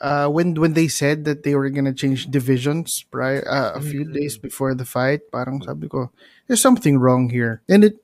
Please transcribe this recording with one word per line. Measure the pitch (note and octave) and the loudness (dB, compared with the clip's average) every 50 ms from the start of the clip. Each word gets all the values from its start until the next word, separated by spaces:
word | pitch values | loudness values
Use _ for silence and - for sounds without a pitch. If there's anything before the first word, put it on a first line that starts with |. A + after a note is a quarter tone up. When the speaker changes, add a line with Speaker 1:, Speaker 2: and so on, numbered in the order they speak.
Speaker 1:
uh, | - C#3 D3 C#3+ C#3+ D3 | -4 -2 0 0 0 0
when, | D3 E3 F3 F3+ D#3+ D#3 | 0 0 0 0 0 2
when | E3 D#3+ D3+ | 2 2 2
they | E3 E3 C#3 | 2 0 0
said | - - C#3+ C#3+ D3+ D#3 D3 | 0 0 0 0 0 -2 -2
that | D3+ C#3+ D3 - | -4 -4 -2 -2
they | C#3+ C#3+ | 0 0
were | C#3 C3+ C#3 | 0 0 0
gonna | C#3 C#3+ C#3 C3+ C3 | -2 -2 -2 -2 -2
change | - C#3+ C3+ C3 B2 - C3+ | -2 -2 -2 -2 -2 -2 -2
divisions | C3+ C#3 A#2+ C3 C3 B2 B2+ D3 D3+ E3 D#3+ - - - - _ - | -2 -2 0 2 0 0 0 -2 -2 -4 -4 -6 -8 -10 -10 _ -8
prior, | B2 B2+ C3 C#3 - - | -4 -4 -2 -2 -2 -4
uh, | - C3+ C#3 B2 - - C#3 | -2 -2 -2 -2 -2 -4 -6
a | |
few | D3 D3 C#3+ C#3 D3+ | -8 -6 -6 -6 -8
Speaker 2:
Mm-hmm. | D#3 C#3+ C#3+ | -6 -6 -6
Speaker 1:
days | D3 C#3+ A2 G#2+ | -6 -6 -8 -10
before | - B2 - - C#3 C3 C3 | -14 -12 -8 -4 -4 -2 -4
the | B2+ B2 | -4 -6
fight, | - - B2+ B2+ C3+ D3 C#3+ - _ - | -6 -4 -2 0 0 -2 -2 -4 _ -8
parang | B2 B2+ C3 C3+ C#3 | -8 -6 -6 -6 -8
sabi | - - - D3+ - - | -8 -10 -10 -10 -10 -8
ko, | - C3+ B2 - _ _ _ _ _ _ _ | -6 -6 -8 -8 _ _ _ _ _ _ _
"There's | - A#3+ A3 | -2 2 4
something | - C4 B3+ - - D3+ C#3 C3 | 4 4 4 4 4 4 4 4
wrong | B2+ B2+ B2+ B2+ B2+ A#2+ | 6 4 4 4 2 0
here." | B2 B2 A#2 A#2 A2+ - _ | 0 -2 -2 -2 -4 -4 _
And | - F#3+ G#3 G#3 G#3 | 4 6 8 6 6
it, | G#3+ - | 4 0